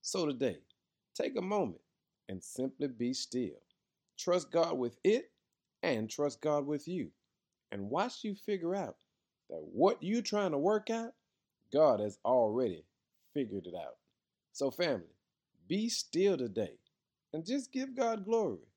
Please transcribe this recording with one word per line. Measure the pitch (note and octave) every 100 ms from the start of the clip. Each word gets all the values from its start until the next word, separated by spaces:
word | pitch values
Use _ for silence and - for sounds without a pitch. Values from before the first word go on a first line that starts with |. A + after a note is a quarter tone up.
So | - G3 D#3
today, | C3 C3 F2+ _ _ _ _ _
take | - - C4
a |
moment | F#3 G#3 C#3+ D#2+ _ _ _ _ -
and | F#2+
simply | - - C3 - D3
be | A#2+ A#2+
still. | C3 - B2+ A2 - _ _ _ _ _ -
Trust | - F3+ D#3
God | E3+ E3 D#3
with | A#2+ -
it | F3+ A3+ - _ _ _ _ _
and | F3+ A#2+ A2
trust | - D3 -
God | D3+ D3 C#3+
with | D3 D#3
you. | F3+ F#2+ _ _ _ _ _ _
And | G2+ G2+
watch | C#3+ A3+ -
you | A3
figure | G3 - G3 E3 G3
out | D3 - _ _ _ _ _
that | D#2+
what | D#2 F#2 F3 A#3
you're | E3+ A3+
trying | A3 G#3 G3
to | C#3+
work | E3 G#3+ G#3
out, | A3+ A3+ - _ _ _ _ _
God | C#3+ D3+ A2
has | G#2 G2
already | A2+ B2+ A2+ A2+ B2 E2 - _ _ _ _
figured | D3 A#2+ G2 F2
it | F2
out. | D2 A#1+ _ _ _ _ _
So | - C#3
family, | - F3 A#2 D#2+ _ _ _ _ _ -
be | F#3 A3+
still | - - D#3 G3 E3+
today | A#2+ G2 G2 - _ _ _ _ _
and | D#3 E3
just | C#4 -
give | C4 C4+
God | B3+ A#3 A3
glory | F#3+ A3+ G3 F#2+ -